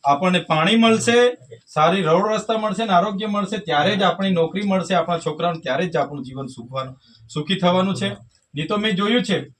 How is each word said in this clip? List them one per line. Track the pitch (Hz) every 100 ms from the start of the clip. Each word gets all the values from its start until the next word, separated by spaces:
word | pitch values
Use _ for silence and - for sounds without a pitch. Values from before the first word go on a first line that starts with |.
આપણને | 139 143 185 180
પાણી | - 156 170 226
મળશે, | 226 226 - 240 247 - - - _
સારી | - 160 190
રોડ | 160 190 208
રસ્તા | 214 - 220
મળશે | 214 202
ને | 226
આરોગ્ય | 175 202 196 214
મળશે, | 202 196 214
ત્યારે | 165 147 175 202
જ |
આપણી | 190 185 190
નોકરી | 175 165 180
મળશે | 202 185 170
આપણા | 180 165 170
છોકરાઓને, | 160 151 170 165
ત્યારે | 139 131 180
જ | 160
આપણું | 139 143
જીવન | 123 131 127
સુખવાનું, | - 117 135 131 - _ _ -
સુખી | 156 151
થવાનું | 190 180 185 190 185
છે. | 196 - - _ _
નહીં | 139 160
તો | 208
મેં | 214
જોયું | 185 208 240
છે | - 165 127